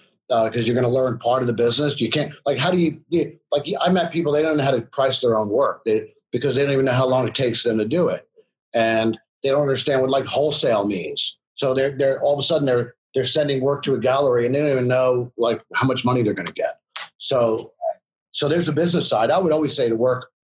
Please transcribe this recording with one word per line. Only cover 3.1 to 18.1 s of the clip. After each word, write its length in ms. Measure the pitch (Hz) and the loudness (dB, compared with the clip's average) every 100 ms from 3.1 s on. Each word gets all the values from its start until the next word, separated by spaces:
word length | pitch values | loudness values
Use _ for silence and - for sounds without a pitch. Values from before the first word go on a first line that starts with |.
| 170 147 - - | -2 -2 -8 -4
like, 160 | 147 156 196 | -4 -2 -2
I 100 | 175 | 0
met 220 | 185 160 | 2 0
people, 200 | 170 147 | -2 0
they 100 | 147 | 0
don't 160 | 160 151 | 0 0
know 60 | |
how 80 | 139 | 0
to 100 | 127 | -2
price 380 | - - 135 127 | -4 -2 0 2
their 160 | 123 110 | 2 0
own 120 | 104 | 0
work. 340 | 107 107 - 113 | 0 0 -2 -2
They, 280 | 107 - _ - | -2 -2 _ -8
because 240 | 123 135 123 | -4 -2 0
they 80 | |
don't 100 | 143 | 0
even 120 | 135 135 | 2 2
know 80 | |
how 120 | 123 131 | 2 2
long 200 | 127 107 | 2 0
it 80 | - | -2
takes 260 | 123 107 | 0 0
them 140 | 120 110 | 0 0
to 80 | 107 | 0
do 220 | 160 156 | 0 0
it. 200 | 92 - _ _ _ _ | -2 -10 _ _ _ _
And 460 | 117 113 113 113 - _ _ | 0 2 2 0 -2 _ _
they 60 | 139 | -2
don't 120 | 139 | 0
understand 400 | 143 131 - 135 | 0 0 0 0
what, 80 | 131 | 2
like, 160 | 135 120 | 0 0
wholesale 600 | 127 151 131 143 107 101 | 0 2 2 2 2 0
means. 520 | 92 80 - - - _ | -4 -4 -2 -2 -4 _
So 220 | - 139 131 | -6 -2 0
they're, 160 | 139 135 | -2 0
they're, 240 | 135 135 | 0 0
all 100 | 139 | 0
of 60 | 143 | 0
a 20 | |
sudden 240 | 135 160 139 | 0 0 2
they're, 300 | 123 117 - _ | 0 -2 -10 _
they're 100 | 135 | -4
sending 380 | 127 156 143 135 | 0 0 0 0
work 220 | 131 143 | -2 -2
to 100 | 143 | -2
a 60 | 127 | -2
gallery 480 | 127 135 143 123 120 | 0 2 2 2 0
and 80 | 139 | 0
they 40 | |
don't 120 | 147 | 0
even 160 | 131 123 | 0 2
know, 440 | 127 127 127 120 - | 2 2 0 -4 -2
like, 240 | 117 113 - - | -2 -2 -4 -2
how 100 | 135 | 0
much 180 | 127 | 0
money 200 | 127 123 | 0 0
they're 100 | 107 | 0
gonna 180 | 98 87 | -2 -6
get. 260 | - - - _ - - - | -4 -6 -6 _ -8 -8 -8
So, 540 | - 135 117 110 - - - - _ | -2 0 0 -2 -6 -8 -8 -8 _